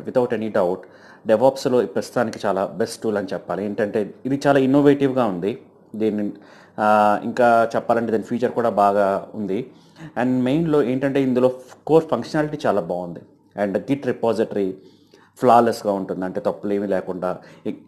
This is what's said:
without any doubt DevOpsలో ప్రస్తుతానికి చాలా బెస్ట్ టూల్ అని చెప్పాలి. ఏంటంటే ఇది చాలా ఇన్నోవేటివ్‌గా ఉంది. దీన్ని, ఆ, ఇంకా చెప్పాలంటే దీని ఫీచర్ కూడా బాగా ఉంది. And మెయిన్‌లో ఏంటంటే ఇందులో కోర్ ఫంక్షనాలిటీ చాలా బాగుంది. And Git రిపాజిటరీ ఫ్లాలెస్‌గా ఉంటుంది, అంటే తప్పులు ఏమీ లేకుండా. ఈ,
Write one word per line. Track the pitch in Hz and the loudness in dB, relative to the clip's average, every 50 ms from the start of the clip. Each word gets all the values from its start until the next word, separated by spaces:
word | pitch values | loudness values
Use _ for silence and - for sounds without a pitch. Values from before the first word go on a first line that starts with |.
| - - | -10 -2
without | - 127 123 120 120 107 | 0 0 0 0 -2 -4
any | 110 110 101 110 | -4 -2 0 0
doubt | 92 87 92 - - - - - - - - - - 113 | 0 0 0 -4 -8 -18 -20 -20 -20 -20 -20 -8 0 2
DevOpsలో | 110 107 123 135 135 - - 135 127 123 101 | 4 6 6 4 2 2 -2 0 2 2 2
ప్రస్తుతానికి | 98 - 113 104 - - 127 117 110 - - - | 0 -2 -6 -6 -4 -2 -2 -2 -2 -4 -4 -2
చాలా | 104 92 95 95 | -2 0 0 -2
బెస్ట్ | - - 90 113 - - - | -4 -2 -4 -6 -6 -6 -6
టూల్ | - 113 104 | -4 -2 -2
అని | 101 98 92 | -2 -4 -4
చెప్పాలి. | 95 85 - - 87 90 101 | -8 -8 -6 -6 -6 -4 -4
ఏంటంటే | 107 104 110 110 101 95 110 101 87 - - - | -6 -2 -2 -4 -2 0 -2 -4 -4 -8 -10 -6
ఇది | 131 139 139 - | -4 -4 0 2
చాలా | 143 139 139 | 2 4 4
ఇన్నోవేటివ్‌గా | 135 131 135 147 143 143 139 143 143 139 123 127 120 | 4 4 4 4 6 6 4 4 2 0 0 0 0
ఉంది. | 107 92 87 87 101 123 - - _ _ _ _ _ - | 0 -2 -2 -4 -4 -6 -6 -12 _ _ _ _ _ -6
దీన్ని, | 107 110 110 101 104 104 101 - - - - - - - - - - | -2 -2 -2 0 -2 -4 -6 -8 -12 -20 -20 -20 -20 -20 -14 -4 0
ఆ, | 107 107 107 107 104 104 104 - - | 2 4 6 6 6 4 4 2 -2
ఇంకా | 117 113 - 120 120 117 117 113 110 - | -6 0 2 4 4 6 4 4 2 0
చెప్పాలంటే | 113 - - 117 117 120 110 | -4 0 0 0 0 0 0
దీని | 107 110 101 | -2 -2 -2
ఫీచర్ | - 123 113 123 110 | -4 -4 -2 -2 -2
కూడా | - 123 117 117 | -2 0 -2 0
బాగా | 101 101 101 101 98 104 101 95 98 92 - - - | 2 4 4 4 4 4 2 2 0 -2 -4 -8 -10
ఉంది. | 107 104 92 95 - - - - - _ _ _ - 160 151 - 110 | -8 -6 -4 -4 -6 -6 -10 -14 -20 _ _ _ -20 -18 -12 -6 -4
And | 123 127 127 127 | -2 0 0 0
మెయిన్‌లో | 123 123 139 165 170 160 147 147 | 0 0 0 0 0 2 2 2
ఏంటంటే | 127 117 131 131 143 139 131 139 | 2 0 -2 -2 -2 -2 0 0
ఇందులో | 135 131 123 123 127 127 127 - - - - _ - | 0 2 2 2 2 2 0 0 -14 -20 -20 _ -2
కోర్ | - 151 160 160 | 4 4 4 4
ఫంక్షనాలిటీ | - 135 113 120 - - 156 151 151 151 147 - | 2 -2 -4 -4 -4 -2 -2 -2 -2 -4 -4 -2
చాలా | 117 98 101 | 0 0 0
బాగుంది. | 87 85 90 87 90 87 82 - - _ _ _ _ _ - 101 | -2 -4 -6 -6 -6 -8 -10 -14 -16 _ _ _ _ _ -6 -4
And | 104 101 95 104 - - | -4 -2 -2 -4 -2 -2
Git | 139 139 - | -4 -2 -2
రిపాజిటరీ | 127 117 - - 117 107 101 110 - - 107 98 92 - - - - _ _ _ _ _ _ _ _ _ | -4 -4 -2 0 -2 0 0 -2 -2 -2 -4 -4 -4 -4 -8 -16 -20 _ _ _ _ _ _ _ _ _
ఫ్లాలెస్‌గా | - - 123 117 120 120 113 107 - - 104 | 0 4 6 6 6 6 4 0 -2 -2 -2
ఉంటుంది, | 98 98 95 - 92 87 92 | -2 -2 -4 -6 -6 -6 -6
అంటే | 92 92 101 | -6 -6 -4
తప్పులు | - 101 - - - 101 | -4 -4 -6 -4 -4 -4
ఏమీ | 104 101 104 | -2 -2 -2
లేకుండా. | 98 95 92 - - 90 90 90 90 87 - - - - - - | -2 -2 -2 -4 -6 -8 -6 -4 -6 -6 -6 -10 -20 -20 -12 -10
ఈ, | 107 - - - | -10 -10 -8 -4